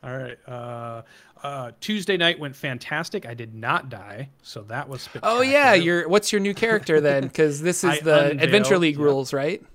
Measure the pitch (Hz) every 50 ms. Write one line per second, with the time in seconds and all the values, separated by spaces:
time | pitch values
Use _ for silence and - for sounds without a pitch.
0 | - 131 127 131 131 123 120 _ _ - 123 123 120 120 120 120 120 117 117 113
1 | 113 _ _ - _ _ _ _ - 143 143 139 127 120 117 _ - - 214 208
2 | 185 - 196 180 170 170 170 - 151 143 135 - - 147 127 117 - - 151 151
3 | 165 - - 208 - 120 117 117 117 113 110 110 110 120 147 170 - 135 120 92
4 | 92 101 101 107 135 135 _ _ _ - - - 107 104 113 127 147 143 135 123
5 | - - - 131 - 208 226 240 254 269 269 294 285 262 220 185 175 165 175 175
6 | 170 156 175 208 208 - - 208 196 202 202 - - 233 226 185 - - 165 156
7 | 147 147 139 139 135 131 - - 156 151 147 143 156 175 180 - - 175 147 151
8 | 151 160 156 147 143 143 151 139 156 165 - 208 208 - 196 185 170 160 147 143
9 | 147 147 139 135 135 123 - 139 139 151 180 - - _